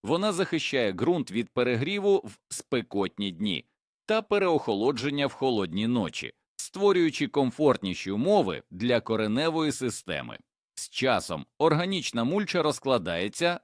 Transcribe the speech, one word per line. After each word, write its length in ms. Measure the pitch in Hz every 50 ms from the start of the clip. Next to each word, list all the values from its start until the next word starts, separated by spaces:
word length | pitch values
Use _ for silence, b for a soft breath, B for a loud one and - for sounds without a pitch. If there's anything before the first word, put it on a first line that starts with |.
вона 300 | - 104 156 175 202 214
захищає 600 | 180 180 185 - 170 151 - - 143 131 117 101
ґрунт 380 | 92 92 120 160 180 165 123 -
від 200 | 95 117 113 -
перегріву 640 | - 127 123 123 120 113 135 170 202 202 196 202 196
в 380 | - - - - _ _ - -
спекотні 760 | - - - 135 120 110 - - 101 95 90 - - 101 98
дні 340 | 87 82 107 104 87 67 - _ _ _ _ _ _ _ -
та 160 | - 214 220
переохолодження 1040 | 220 - 208 202 190 180 160 143 - 120 104 98 113 139 143 110 123 147 143 143 143
в 60 | 131
холодні 540 | - - 135 131 120 104 95 82 82 101 110
ночі, 460 | 117 123 120 92 78 - - - 58 - _ _ _ -
створюючи 720 | - - - - 190 202 202 190 180 165 156 139 - 147 120
комфортніші 840 | - 143 135 123 - - 156 139 110 - 98 92 87 - - 95
умови 520 | 98 107 139 185 214 196 131 95 78 62 - _
для 300 | - 92 113 123 120 113
кореневої 720 | - - 113 107 110 104 110 135 156 165 156 160 156 147
системи. 640 | 135 - 127 117 - - - 92 80 69 62 58 50 - _ _ _ _ _ _ - -
З 120 | - -
часом 560 | - - 127 131 113 92 - - 85 73 65 _ _ -
органічна 640 | 147 160 151 160 175 190 196 175 - - - 120 117
мульча 380 | 131 180 208 202 - - 175
розкладається, 1000 | 151 151 131 - - 135 127 110 80 87 85 85 95 104 - - 170 170 175 -